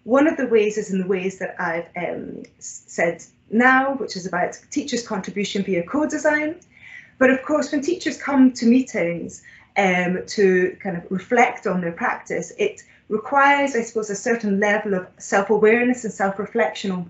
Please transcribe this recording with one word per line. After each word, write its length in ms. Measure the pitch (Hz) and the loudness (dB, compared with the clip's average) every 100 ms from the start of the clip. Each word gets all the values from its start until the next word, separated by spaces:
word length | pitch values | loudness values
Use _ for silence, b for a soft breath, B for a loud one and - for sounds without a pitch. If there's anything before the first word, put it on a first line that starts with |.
One 240 | 220 262 311 | 0 4 4
of 100 | - | 2
the 80 | 233 | 2
ways 320 | 226 208 214 | 4 4 0
is 140 | 196 | -2
in 80 | 190 | -2
the 80 | 180 | 0
ways 320 | 185 185 - | -2 -2 -4
that 160 | 175 - | -8 -6
I've, 280 | 175 165 165 180 | -4 -4 -6 -6
um, 480 | 165 165 - - - _ | -6 -6 -10 -14 -16 _
s-, 240 | - - - | -18 -18 -12
said 380 | - 170 170 - _ - | -2 -2 -2 -12 _ -2
now, 460 | 214 254 262 269 269 | 2 4 4 2 -4
which 200 | - 185 | -6 -8
is 100 | 185 | -6
about 320 | 180 170 - _ | -4 -4 -6 _
teachers' 380 | 285 277 233 - | -6 -4 -6 -6
contribution 560 | 208 - 190 202 202 | -6 -6 -6 -4 -4
via 200 | 190 170 | -2 -2
co-design. 760 | 170 294 302 302 311 294 302 339 B B B B B - | -2 -2 -2 0 0 0 -2 -6 B B B B B 2
But 140 | 254 | 4
of 100 | 262 | 4
course, 280 | - 302 254 | 0 -2 0
when 100 | 294 | -2
teachers 400 | 285 349 311 - | -2 -2 -4 -6
come 300 | - 277 262 | 0 6 6
to 120 | - 233 | 6 4
meetings, 760 | 254 254 214 170 170 - - B B B - | 4 2 -2 -2 -4 -8 -14 B B B 0
um, 420 | 190 180 180 185 - | 2 2 0 -2 -4
to 500 | - 190 185 185 - | 2 4 4 2 -2
kind 140 | 196 170 | -6 -8
of 60 | - | -6
reflect 560 | 185 - 240 233 - 202 | -8 0 4 4 2 -4
on 160 | 180 | -2
their 120 | 170 | -4
practice, 580 | 170 233 - - - - - | -4 -6 -6 -6 -6 -6 -2
it 240 | 208 - b b - | -2 -4 b b -6
requires, 680 | 214 - 277 277 285 277 233 | -6 0 4 4 4 2 -2
I 60 | |
suppose, 280 | - 220 214 | -4 -4 -4
a 60 | 196 | -4
certain 440 | 247 233 208 196 | -2 -2 0 2
level 360 | 208 214 214 185 | 2 0 0 -4
of 120 | - - | -6 -14
self-awareness 880 | - 202 196 208 214 233 247 247 214 | -2 0 2 4 4 4 2 0 -4
and 80 | |
self-reflection 760 | - 196 196 196 233 214 - 196 | -2 -2 -2 -4 -2 -2 -2 -6
on 120 | 180 | -6